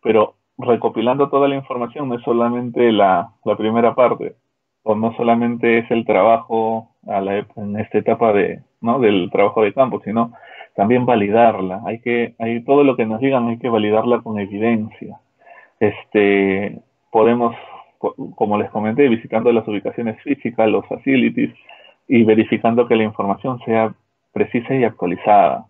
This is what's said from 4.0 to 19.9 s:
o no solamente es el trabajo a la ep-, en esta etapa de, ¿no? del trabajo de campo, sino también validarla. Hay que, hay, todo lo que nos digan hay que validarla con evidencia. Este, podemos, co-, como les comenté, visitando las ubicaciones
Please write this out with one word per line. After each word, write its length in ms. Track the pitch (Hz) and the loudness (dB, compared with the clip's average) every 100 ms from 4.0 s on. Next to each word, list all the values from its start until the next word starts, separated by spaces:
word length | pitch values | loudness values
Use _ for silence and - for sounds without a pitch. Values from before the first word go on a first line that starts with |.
| 123 113 - - _ _ _ _ | 2 2 -8 -12 _ _ _ _
o 140 | - 107 | -4 -2
no 180 | 113 | -2
solamente 640 | 117 117 117 120 117 117 117 | -2 0 2 0 -2 0 0
es 140 | 113 | 0
el 140 | 117 113 | -4 0
trabajo 840 | 104 107 117 113 113 110 113 113 _ - | 2 4 2 0 -4 -2 -4 -10 _ -6
a 140 | 101 | -4
la 160 | 98 101 | -2 -4
ep-, 180 | - - | -6 -12
en 240 | 104 104 | -8 -8
esta 200 | 110 107 | -4 -2
etapa 340 | 101 113 113 | -2 0 2
de, 280 | 104 87 85 _ _ | 2 0 -4 _ _
¿no? 160 | 113 131 | -4 2
del 320 | 113 101 87 | 2 2 0
trabajo 300 | 95 101 110 | 0 2 2
de 120 | 107 | 0
campo, 280 | 104 127 107 | 2 0 0
sino 300 | - 113 117 - - - - | -4 -4 -4 -6 -20 -20 -14
también 320 | - 101 123 123 | -2 2 2 2
validarla. 760 | 117 101 110 117 104 92 92 90 | 0 2 4 4 2 -6 -8 -8
Hay 140 | 113 | -8
que, 340 | 123 120 117 _ | -4 -4 -4 _
hay, 240 | 113 117 | -6 -6
todo 220 | 120 143 143 | 0 2 4
lo 100 | 127 | 2
que 100 | 113 | -2
nos 140 | 110 | -2
digan 300 | 135 135 117 | 0 0 -2
hay 100 | 117 | -4
que 80 | 123 | -2
validarla 540 | 113 104 107 120 117 | 0 2 0 2 -2
con 180 | 113 107 | -2 -8
evidencia. 800 | 98 101 113 113 107 - - - _ _ - - _ _ | -6 -4 -2 -2 -4 -12 -18 -20 _ _ -20 -20 _ _
Este, 1000 | 107 - - 107 101 101 98 95 101 - _ _ _ | -2 -2 -4 2 2 2 2 0 -4 -10 _ _ _
podemos, 440 | 113 110 120 120 117 - - - _ | 2 4 2 -2 -4 -18 -20 -20 _
co-, 180 | 101 - - - | -8 -8 -16 -4
como 220 | 110 107 | -2 -2
les 120 | 127 | -2
comenté, 400 | 110 107 117 143 | -4 -4 2 2
visitando 420 | 113 - 110 120 | 2 -2 -2 2
las 160 | 113 110 | 0 0
ubicaciones 520 | 104 101 | -6 -6